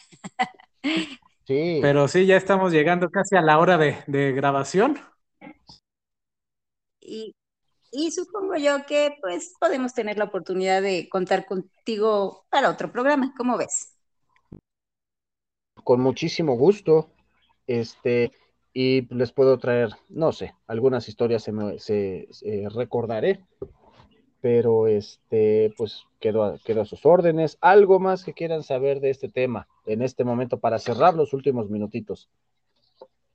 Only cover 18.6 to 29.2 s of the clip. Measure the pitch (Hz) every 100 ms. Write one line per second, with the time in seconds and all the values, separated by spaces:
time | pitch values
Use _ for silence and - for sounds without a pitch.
18.6 | _ 127 131 131 127 123 123 - 131 127
19.6 | 127 120 117 - _ - 160 - 92 -
20.6 | - 113 131 127 113 107 117 113 110 107
21.6 | 104 - - 104 98 90 - - 104 107
22.6 | 101 107 120 120 113 113 151 196 _ _
23.6 | - _ _ _ _ _ _ _ 123 120
24.6 | 117 113 110 104 104 - _ 113 107 107
25.6 | 107 - 110 - - _ 110 107 104 76
26.6 | - 110 104 - 143 175 175 160 156 -
27.6 | 170 202 196 190 190 185 - - 165 160
28.6 | 147 131 135 139 135 131